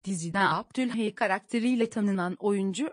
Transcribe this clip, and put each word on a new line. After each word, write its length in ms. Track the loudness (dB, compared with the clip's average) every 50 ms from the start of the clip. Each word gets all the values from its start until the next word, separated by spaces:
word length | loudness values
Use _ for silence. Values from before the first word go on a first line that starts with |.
| _
Diziden 420 | -6 -6 -6 -6 -4 0 0 2
Abdülhey 680 | 2 2 0 -4 _ -4 -2 -2 -2 -2 -2 -2 -2 -2
karakteriyle 760 | -2 0 0 0 -2 _ _ -2 0 2 2 2 2 0 0
tanınan 460 | 0 -2 0 2 2 2 2 2 -4 0
oyuncu, 520 | 0 2 2 2 2 0 0 -2 -4 -4